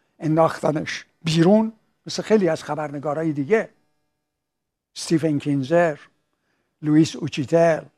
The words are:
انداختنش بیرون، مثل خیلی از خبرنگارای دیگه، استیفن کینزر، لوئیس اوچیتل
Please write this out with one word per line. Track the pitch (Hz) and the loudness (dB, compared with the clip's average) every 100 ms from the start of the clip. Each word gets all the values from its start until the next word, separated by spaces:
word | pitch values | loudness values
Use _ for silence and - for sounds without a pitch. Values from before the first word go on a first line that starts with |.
| _ - | _ -8
انداختنش | 156 156 160 - 156 151 - - - _ | -2 2 2 2 -4 -4 -6 -10 -14 _
بیرون، | 160 160 165 214 220 - _ _ - | -2 4 6 6 2 -6 _ _ -14
مثل | - | -8
خیلی | - 214 175 | 0 2 2
از | 160 | -2
خبرنگارای | - 151 151 143 147 147 165 | -6 -8 -6 -6 -6 -4 -4
دیگه، | 147 139 220 175 _ _ _ _ _ _ _ _ _ _ _ _ - | -4 0 -2 -2 _ _ _ _ _ _ _ _ _ _ _ _ -12
استیفن | - 165 160 143 | -2 -2 0 -2
کینزر، | 147 143 131 170 170 143 - _ _ _ _ _ _ _ | -2 -4 0 0 0 -4 -14 _ _ _ _ _ _ _
لوئیس | 151 151 160 - | 2 4 4 0
اوچیتل | 143 - 123 165 170 156 147 | -8 -6 0 2 2 0 -6